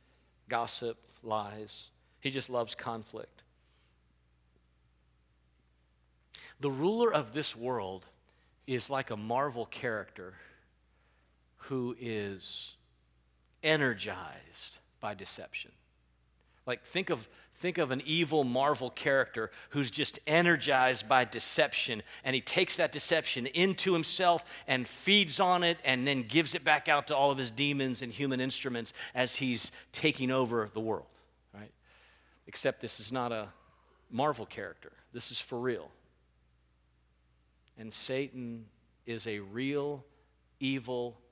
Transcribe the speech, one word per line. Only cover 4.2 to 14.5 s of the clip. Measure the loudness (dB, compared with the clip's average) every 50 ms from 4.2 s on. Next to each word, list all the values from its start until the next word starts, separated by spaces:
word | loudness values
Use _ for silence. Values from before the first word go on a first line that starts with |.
| _ _ _ _ _ _ _ _ _ _ _ _ _ _ _ _ _ _ _ _ _ _ _ _ _ _ _ _ _ _ _ _ _ _ _ _ _ _ _ _ _ _ -20 -20 -20 -20 -10 _
The | -2 -2
ruler | 0 2 2 2 4 4 4 4
of | 4 2 0 0 -4
this | -4 -4 -4 -4
world | -4 -4 -2 -2 -2 -4 -4 -8 -10 -12 -18 _ _ _ _ _ _ _ _ _ _ _
is | -4 -2 -2 -2 -2
like | -2 -2 -2 -4
a | -6
Marvel | -6 -4 -2 0 0 0 -2 -2 -6 -8
character | -8 -8 -6 -4 -4 -4 -4 -6 -10 -14 -16 -16 -16 -16 -20 -20 -20 -20 _ _ _ _ _ _ _ _ _ _ _ _ _ _ _ _ _ _ _ _
who | _ -10 -6 -4 -2 -2 -4 -6
is | -6 -8 -6 -4 -4 -4 -6 -8 -8 -10 -10 -10 -10 -10 -12 -16 _ _ _ _ _ _ _ _ _ _ _ _ _ _ _ _ _ 2
energized | 2 4 4 4 0 0 -2 -6 -8 -8 -8 -10 -12 -14 -16 -20 -20